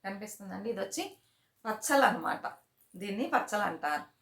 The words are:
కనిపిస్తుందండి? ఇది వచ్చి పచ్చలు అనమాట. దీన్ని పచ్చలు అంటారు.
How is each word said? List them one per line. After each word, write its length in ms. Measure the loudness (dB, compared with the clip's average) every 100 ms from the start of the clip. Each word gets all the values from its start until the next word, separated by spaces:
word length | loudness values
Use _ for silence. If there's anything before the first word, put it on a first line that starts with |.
| -8
కనిపిస్తుందండి? 600 | -8 -10 -12 -10 -6 -4
ఇది 80 | -2 -2
వచ్చి 180 | -4 -6 -10 _ _ _ _ -6
పచ్చలు 400 | -2 4 6 6
అనమాట. 340 | 4 -2 -4 -6 -10 _ _ _ -10
దీన్ని 240 | -6 -2 2 2
పచ్చలు 300 | 2 0 0
అంటారు. 360 | -2 -2 -2 -4 _